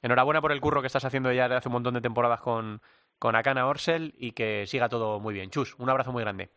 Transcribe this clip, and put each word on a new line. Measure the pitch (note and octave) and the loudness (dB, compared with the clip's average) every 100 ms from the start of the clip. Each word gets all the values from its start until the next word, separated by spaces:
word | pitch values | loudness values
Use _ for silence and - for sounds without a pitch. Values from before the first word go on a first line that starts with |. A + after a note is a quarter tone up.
enhorabuena | A#2+ B2 C3 D#3 | 4 4 4 2
por | D3+ | 2
el | C#3+ | 0
curro | D3 C#3+ | 2 0
que | C3 | 0
estás | C3+ C3 | -2 -2
haciendo | C3 C3 | 0 2
ya | B2+ B2 | 2 2
de | |
hace | B2 C3 | 2 0
un | |
montón | B2 A#2+ | -2 0
de | B2 | -2
temporadas | A#2 A2+ A#2+ A#2 | -2 2 2 2
con, | - A2+ A2 G#2 _ _ _ _ | 0 -2 -4 -10 _ _ _ _
con | A#2 | 0
Akana | A2+ B2 C3 C3 | 2 2 2 0
Orsel | C#3+ - E3 D#3+ - | 0 0 0 -2 -8
y | B2 | -10
que | A2+ A2 G#2+ G2+ | -2 -2 -2 -2
siga | C3+ A#2+ | 0 0
todo | A#2+ A2 G#2 | 2 -2 -2
muy | G#2+ | -4
bien. | G2+ F#2+ | -6 -4
Chus, | D3 C3 - | -4 -4 -4
un | B2+ | 0
abrazo | C3 C3 | 0 0
muy | B2 | -2
grande. | G#2+ G2 F2+ | -4 -4 -10